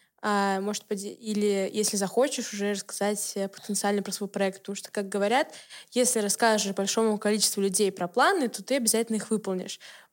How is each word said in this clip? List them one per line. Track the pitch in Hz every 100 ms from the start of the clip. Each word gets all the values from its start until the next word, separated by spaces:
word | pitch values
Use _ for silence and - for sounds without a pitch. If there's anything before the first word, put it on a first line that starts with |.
| _ _
А, | 214 202 196 190
может, | 202 208 -
поде-, | 202 202
или, | - 220 208 208 196 190
если | 214 208 202
захочешь, | 190 233 285 - 226
уже | 202 202
рассказать, | 202 - - 202 208 - 202
э, | 196
потенциально | - - 202 202 202
про | 202
свой | - 196
проект. | 190 196 185
Потому | - 202
что, | -
как | - 196
говорят, | 196 202 254 311 - - - -
если | 247 247 226
расскажешь | 202 - 226 214 202
большому | 196 196 - 226 208
количеству | 208 214 - -
людей | 196 185 202
про | 190 175
планы, | - 311 392 247
то | -
ты | - 269
обязательно | 226 220 226 214
их | -
выполнишь. | 214 196 185 - - - - -